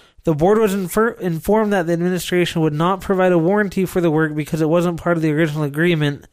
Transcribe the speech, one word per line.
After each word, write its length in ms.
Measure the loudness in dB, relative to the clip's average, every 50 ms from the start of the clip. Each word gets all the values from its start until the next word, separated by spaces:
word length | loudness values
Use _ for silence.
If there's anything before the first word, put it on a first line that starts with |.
| -20 _ _ _ -2
The 120 | -2 0
board 240 | 2 4 4 4 4
was 140 | 2 0 0
infer-, 380 | -2 -4 -2 0 0 0 0 -2
informed 600 | -4 -6 -4 -4 -4 0 0 2 2 2 2 0
that 140 | 0 0
the 60 | 0 -2
administration 680 | 0 0 -2 -2 -4 -4 -2 0 0 0 0 0 0
would 120 | 0 0 0
not 280 | 0 0 0 -2 -2
provide 300 | -2 -2 0 2 2 4
a 80 | 4 4
warranty 460 | 2 2 2 0 0 -2 -2 -2 -2
for 160 | -2 0 0
the 100 | 0 2
work 240 | 2 2 0 0 -2
because 260 | -4 -6 -4 -2 -2
it 80 | 0 2
wasn't 320 | 2 2 2 0 -2 -4
part 160 | -2 -2 -2
of 60 | 0 0
the 80 | 0
original 320 | 0 2 0 0 0 -2 -4
agreement 640 | -4 -2 0 0 0 2 0 0 -2 -2 -6 -12 -20